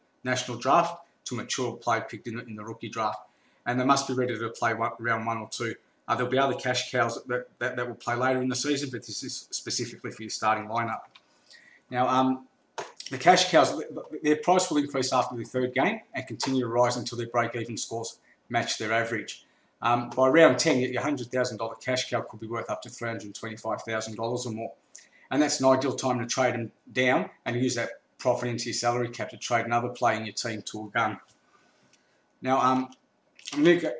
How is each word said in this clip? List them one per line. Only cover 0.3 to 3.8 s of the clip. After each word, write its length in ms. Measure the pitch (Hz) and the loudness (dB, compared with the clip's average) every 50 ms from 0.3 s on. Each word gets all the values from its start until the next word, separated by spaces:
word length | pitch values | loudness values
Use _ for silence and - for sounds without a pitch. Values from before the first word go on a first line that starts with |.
| 127 127 - - 117 | -2 -2 -2 -4 -6
draft 400 | 120 - 131 151 170 - - - - - _ _ _ - | -2 2 4 4 4 4 2 -4 -10 -16 _ _ _ -10
to 80 | - 123 | -8 -8
a 40 | 110 | -6
mature 340 | 101 - - - 127 117 104 | -6 -6 -4 -4 -4 -4 -6
player 280 | - - 123 113 104 | -4 -2 -2 0 0
picked 260 | - - 117 101 - | -2 -6 -10 -12 -10
in 80 | 117 110 | -10 -10
the, 100 | 120 120 | -10 -10
in 100 | 117 107 | -12 -12
the 80 | 107 104 | -12 -12
rookie 260 | 113 113 - 120 104 | -12 -10 -10 -10 -8
draft. 280 | 95 117 110 107 107 - - - _ _ _ _ _ _ - | -4 -4 -4 -4 -4 -6 -12 -20 _ _ _ _ _ _ -6
And 140 | 123 123 | -2 -2
they 40 | 131 | 2